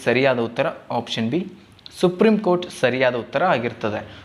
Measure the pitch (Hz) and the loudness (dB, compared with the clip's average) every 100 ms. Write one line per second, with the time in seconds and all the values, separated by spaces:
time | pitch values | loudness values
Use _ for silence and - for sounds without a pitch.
0 | - 120 135 120 113 117 156 - - 120 | 0 4 4 2 -2 -2 -4 -4 -6 -6
1 | 117 123 113 160 196 - - - - - | -4 -4 -2 -2 -4 -12 -20 -20 -20 -2
2 | 180 180 220 214 185 175 - - 123 127 | 0 4 4 4 2 0 -2 -2 0 2
3 | 127 123 110 139 185 135 117 - 107 104 | 2 0 -2 0 2 0 -2 -4 -6 -6
4 | - - | -8 -16